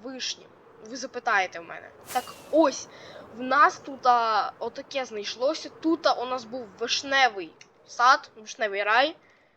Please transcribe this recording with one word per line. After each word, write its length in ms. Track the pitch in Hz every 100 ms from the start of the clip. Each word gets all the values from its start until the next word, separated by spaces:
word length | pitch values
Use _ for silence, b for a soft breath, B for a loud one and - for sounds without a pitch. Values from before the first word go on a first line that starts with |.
вишні. 440 | 233 262 - - - - - - 220
Ви 60 | 254
запитаєте 640 | 254 240 240 208 180 170
в 40 |
мене. 260 | 165 160 - - -
Так 120 | 254 - - -
ось, 380 | 302 294 - - B B B B 220
в 60 |
нас 360 | 254 294 339 -
тут, 280 | - 262 247
а, 460 | 240 226 214 175 -
отаке 460 | 233 277 277 269
знайшлося. 640 | 254 214 208 220 269 320 -
Тут, 380 | - 320 330 285
а, 60 |
у 140 | - 247
нас 180 | 254
був 220 | 220 254 208 -
вишневий 760 | 233 - 277 269 254 202 160 - - _ -
сад, 440 | - 240 285 - 226
вишневий 460 | 214 - 214 202
рай. 340 | 202 233 294 349 b b b